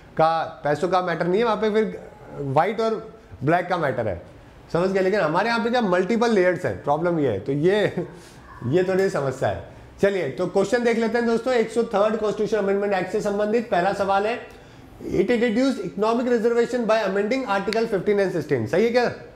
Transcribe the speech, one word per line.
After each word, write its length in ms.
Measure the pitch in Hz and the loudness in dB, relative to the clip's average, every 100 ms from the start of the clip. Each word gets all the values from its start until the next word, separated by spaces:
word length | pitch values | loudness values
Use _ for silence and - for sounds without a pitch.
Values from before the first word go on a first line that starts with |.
| - - | -8 0
का, 440 | 160 165 139 - | 2 2 -4 -4
पैसों 260 | 143 151 180 | -2 0 0
का 120 | 185 | 0
मैटर 260 | 180 165 170 | 0 -2 0
नहीं 120 | 190 | 2
है, 60 | 233 | 0
वहाँ 120 | 202 | 0
पे 120 | 220 | 0
फिर 300 | 220 202 - - - - 143 | 0 -2 -4 -16 -20 -16 -10
व्हाइट 440 | 143 135 185 220 | -2 2 2 0
और 320 | 226 220 - - - - | -2 -2 -8 -18 -20 -4
ब्लैक 240 | 135 170 180 | 0 2 0
का 100 | 180 | -2
मैटर 300 | 143 127 107 | -2 -2 -4
है, 140 | 87 - - - - - | -6 -10 -20 -20 -20 -6
समझ 160 | 160 190 | -2 0
गए। 100 | 190 | 0
लेकिन 200 | 185 208 | 0 2
हमारे 300 | 156 170 226 | 2 0 0
यहाँ 140 | 233 | 0
पे 60 | 226 | 0
क्या 120 | 247 | 0
multiple 500 | 208 180 185 233 240 | 2 2 2 2 2
layers 340 | 214 180 180 123 | 4 4 2 -2
हैं, 180 | 92 | -4
problem 360 | 143 151 175 170 | -2 0 0 0
ये 120 | 135 | 0
है। 80 | 98 | 0
तो 120 | 135 | -2
ये, 320 | 143 170 208 170 180 170 - - - - - 123 | 0 2 2 0 -2 -8 -12 -20 -20 -20 -10 0
ये 160 | 160 | 0
थोड़ी 260 | 185 185 190 | 2 2 0
समस्या 400 | 160 139 127 117 | 0 -4 -2 -2
है। 220 | 85 - - - - | -2 -8 -18 -20 0
चलिए 280 | 196 190 143 | 0 2 -2
तो 160 | 127 175 | -4 -2
question 360 | 196 196 247 | 0 0 2
देख 140 | 240 226 | 2 2
लेते 200 | 226 240 | 0 0
हैं 100 | 233 | 0
दोस्तों, 260 | 226 233 | 0 0
एक 180 | 247 220 | 0 0
सौ 120 | 233 | -2
थर्ड 320 | 226 196 220 220 | 0 2 2 0
constitution 400 | 214 202 208 214 | -2 -2 -2 0
amendment 360 | 196 202 202 | 0 0 0
act 180 | 185 175 | -2 -2
से 100 | 214 | -2
संबंधित 480 | 202 202 208 233 220 | -2 -2 0 0 0
पहला 220 | 180 185 | 0 0
सवाल 320 | 196 190 196 214 | 0 0 2 0
है, 120 | 247 - - - - - - - | -4 -8 -18 -20 -20 -20 -16 -4
"It 160 | - 190 | 0 2
introduced 540 | 240 196 208 269 - | 2 2 2 2 0
economic 480 | 170 - 214 233 247 | -6 -2 0 2 2
reservation 560 | 240 226 233 233 247 214 | 2 2 2 0 0 2
by 120 | 220 | 2
amending 400 | 196 196 208 269 240 | 2 0 0 -2 0
article 360 | 196 196 220 226 | -2 0 0 0
fifteen 360 | 190 208 202 | 0 2 2
and 140 | 190 165 | 2 -2
sixteen।" 320 | - 131 107 | -2 -2 0
सही 180 | 165 233 | 0 2
है 40 | |
क्या? 220 | 240 226 - - | 2 0 -4 -12